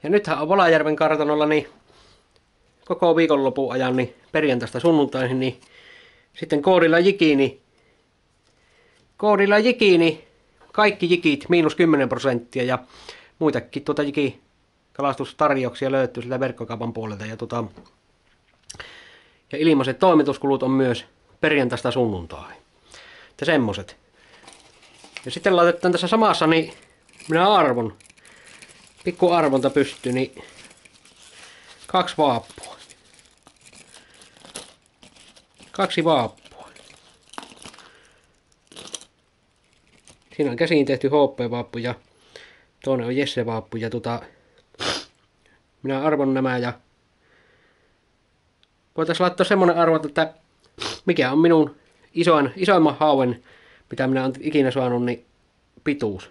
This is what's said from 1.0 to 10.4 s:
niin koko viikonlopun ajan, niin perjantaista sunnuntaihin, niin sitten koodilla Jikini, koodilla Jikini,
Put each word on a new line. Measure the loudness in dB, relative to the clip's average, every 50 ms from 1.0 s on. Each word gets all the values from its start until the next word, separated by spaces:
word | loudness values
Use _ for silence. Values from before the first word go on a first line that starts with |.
| 0 0 2 0 0 0 0 0 2
niin | 2 2 0 -2 -4 -16 _ _ _ _ _ _ _ _ _ _ _ _ _ _ _ _ _ _ _ _ _ _
koko | -8 -6 0 2 2 4
viikonlopun | 4 4 4 2 2 2 0 -2 -2 -4 -4 -2
ajan, | -2 -2 0 0
niin | -2 -2 -4 -6 _ _ _ -4
perjantaista | -2 0 0 0 -2 -4 -6 -8 -2
sunnuntaihin, | 2 2 4 4 2 0 -2 -4 -4 -2 -2 -2
niin | -4 -4 -6 -8 _ _ _ -20 -20 -20 -20 -20 -20 _ _ _ _ _ _
sitten | -16 -8 -4 -4 -2 2
koodilla | 2 4 4 4 4 4 4
Jikini, | 4 2 2 2 2 2 4 2 2 0 -2 -8 _ _ _ _ _ _ _ _ _ _ _ _ _ _ _ _ _ _ _ _ _ _ _ _ _ _ _ _ _ _ _
koodilla | _ 0 0 2 2 4 4 4 4
Jikini, | 4 2 2 4 4 4 6 6 4 2 0 -2 -12 _ _ _